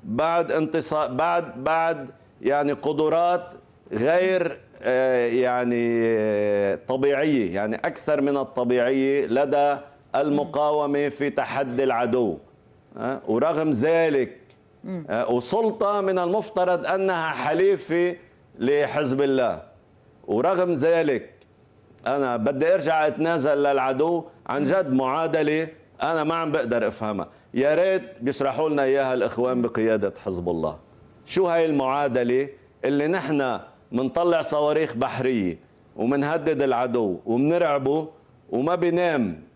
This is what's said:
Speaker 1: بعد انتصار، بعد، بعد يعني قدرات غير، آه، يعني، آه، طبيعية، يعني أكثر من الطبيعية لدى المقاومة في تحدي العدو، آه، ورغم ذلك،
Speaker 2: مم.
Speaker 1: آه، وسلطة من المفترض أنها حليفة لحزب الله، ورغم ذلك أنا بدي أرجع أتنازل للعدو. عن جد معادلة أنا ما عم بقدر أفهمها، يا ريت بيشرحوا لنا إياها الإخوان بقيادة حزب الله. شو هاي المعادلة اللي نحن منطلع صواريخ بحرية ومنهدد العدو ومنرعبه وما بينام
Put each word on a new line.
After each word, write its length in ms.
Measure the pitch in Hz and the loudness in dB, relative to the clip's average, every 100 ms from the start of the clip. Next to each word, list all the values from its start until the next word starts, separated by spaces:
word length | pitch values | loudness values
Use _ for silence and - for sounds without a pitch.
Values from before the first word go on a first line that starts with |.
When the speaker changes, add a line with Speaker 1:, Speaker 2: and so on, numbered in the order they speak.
Speaker 1:
بعد 480 | - 113 156 170 165 | -6 -2 0 2 0
انتصار، 600 | 147 156 160 - 151 147 | 0 0 -2 -2 -2 -2
بعد، 520 | 127 165 170 156 120 | 0 0 0 -2 -6
بعد 440 | 139 160 165 160 135 - - _ | -2 0 0 -2 -8 -18 -20 _
يعني 300 | - 143 143 | 0 0 0
قدرات 720 | 143 156 147 156 165 175 175 175 - - _ - | -2 -4 0 0 2 2 0 -4 -20 -20 _ -10
غير، 680 | 107 127 170 185 185 165 - - - | -2 2 2 2 0 -2 -6 -18 -8
آه، 460 | 113 127 131 127 120 | -2 0 2 2 2
يعني، 720 | 120 123 123 123 120 120 117 113 113 | 2 0 0 0 0 0 2 2 2
آه، 640 | 107 104 104 101 101 95 - | 2 2 2 2 2 -2 -4
طبيعية، 680 | 131 139 139 156 139 98 92 | 0 2 2 2 2 0 -2
يعني 200 | 107 110 | -4 -2
أكثر 460 | 170 175 - 147 | -4 -6 -2 0
من 160 | 139 139 | 0 0
الطبيعية 880 | 131 - 120 123 120 135 135 139 120 | -2 -2 0 2 2 2 2 0 0
لدى 520 | 120 143 143 143 139 - - - 131 | 0 2 2 2 0 -6 -20 -6 -2
المقاومة 960 | 147 143 147 143 147 151 143 143 147 | 0 0 -2 -2 0 0 0 0 -2
في 200 | 143 143 | -2 -4
تحدي 540 | - 117 127 135 120 | -2 -4 -4 -4 0
العدو، 540 | 131 120 120 123 113 78 - - _ - _ - | 0 0 0 0 0 -4 -12 -20 _ -20 _ -10
آه، 240 | 117 135 - | -8 -6 -2
ورغم 440 | 110 151 156 156 | 0 2 0 0
ذلك، 680 | 123 147 165 160 143 123 - - - _ _ | 2 2 4 2 2 -2 -6 -20 -20 _ _
Speaker 2:
مم. 220 | - 185 156 | -10 -10 -6
Speaker 1:
آه، 220 | 110 - | -4 0
وسلطة 720 | 120 120 208 226 214 202 208 | -2 0 0 0 0 0 0
من 180 | 190 185 | 0 0
المفترض 680 | 175 208 214 - 180 175 - | 0 -2 -2 0 2 0 0
أنها 420 | 190 190 175 160 | -2 0 0 -2
حليفة 840 | 131 135 165 190 196 - 165 175 175 - _ - - | -4 -2 2 2 2 0 0 0 -2 -16 _ -20 -4
لحزب 640 | 123 147 143 147 143 135 | 0 2 2 0 -2 0
الله، 400 | 143 135 120 80 - - _ - - - - | 2 2 0 -2 -10 -20 _ -20 -20 -20 -4
ورغم 440 | 104 151 185 180 | 0 2 0 0
ذلك 600 | 160 156 170 156 120 - - - _ _ _ _ - 113 | 2 2 2 2 0 -4 -20 -20 _ _ _ _ -10 -4
أنا 300 | 143 135 120 | -2 0 0
بدي 360 | 110 139 160 | -2 0 2
أرجع 340 | 185 156 160 156 | 2 2 2 2
أتنازل 500 | - 160 165 135 143 | 0 0 0 0 2
للعدو. 680 | 143 139 131 131 160 170 - - - | 2 2 0 0 0 0 -6 -18 -8
عن 160 | 135 | -4
جد 300 | 139 190 180 | 0 0 2
معادلة 760 | 131 131 147 165 156 151 156 160 - - - | 0 0 0 0 0 0 0 -2 -10 -20 -6
أنا 200 | 147 165 | -2 0
ما 120 | 151 165 | 0 -2
عم 160 | 160 | -2
بقدر 360 | 151 123 120 107 | -2 0 0 0
أفهمها، 400 | 107 107 104 82 - _ | -2 -4 -4 -6 -12 _
يا 220 | 117 139 156 | 0 2 4
ريت 260 | 190 190 - - | 2 0 -4 -6
بيشرحوا 480 | 120 131 139 123 156 | -6 -2 -2 0 0
لنا 140 | 147 | 2
إياها 300 | 135 139 131 | 2 2 2
الإخوان 480 | 127 110 120 123 127 | 0 -2 0 0 0
بقيادة 520 | 117 113 113 110 98 - - | -2 0 0 2 0 -4 -8
حزب 240 | 90 87 | -4 -4
الله. 280 | 85 78 78 - - - - - | -2 -4 -6 -20 -20 -20 -20 -6
شو 220 | - 185 | 0 2
هاي 180 | 170 165 | 2 2
المعادلة 840 | 147 131 143 143 123 120 123 139 - - _ - | 2 0 0 0 0 2 2 0 -8 -20 _ 0
اللي 220 | 143 147 | 0 0
نحن 520 | 185 139 151 135 110 - - - | -2 0 0 0 -2 -8 -20 -6
منطلع 500 | 120 131 160 175 165 | -2 -2 0 2 2
صواريخ 520 | 147 147 147 151 160 | 0 0 2 2 0
بحرية 640 | 113 127 123 127 123 92 82 - _ _ - | -2 -4 -2 0 0 -2 -4 -14 _ _ -4
ومنهدد 680 | 110 139 143 165 151 143 | -2 0 0 -2 -2 0
العدو 560 | 139 120 127 120 107 87 - | 0 0 0 0 -2 -4 -2
ومنرعبه 840 | 120 143 170 170 139 131 151 156 - _ - - | 0 2 2 2 0 0 -2 -4 -14 _ -20 -6
وما 260 | 113 147 175 | -2 0 0
بينام 680 | 175 170 175 151 104 78 69 | 0 2 2 0 -2 -4 -16